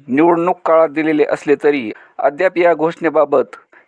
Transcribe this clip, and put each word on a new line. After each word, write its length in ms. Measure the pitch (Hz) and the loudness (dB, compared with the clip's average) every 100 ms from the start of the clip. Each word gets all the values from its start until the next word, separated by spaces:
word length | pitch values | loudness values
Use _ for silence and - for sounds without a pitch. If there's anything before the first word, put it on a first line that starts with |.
| - | -4
निवडणूक 520 | 131 170 170 175 180 - | 0 2 2 0 -4 0
काळात 240 | 160 160 | 2 2
दिलेले 360 | 143 156 151 143 | 0 -2 0 0
असले 300 | - 151 139 | -2 -2 0
तरी, 280 | 151 143 110 - _ - | 2 0 -4 -12 _ -4
अद्याप 400 | 139 147 185 170 | -4 -2 -4 0
या 160 | 175 | 0
घोषणेबाबत 840 | 156 160 165 165 151 147 139 120 - _ _ | 0 -2 -4 -4 0 0 0 -2 -8 _ _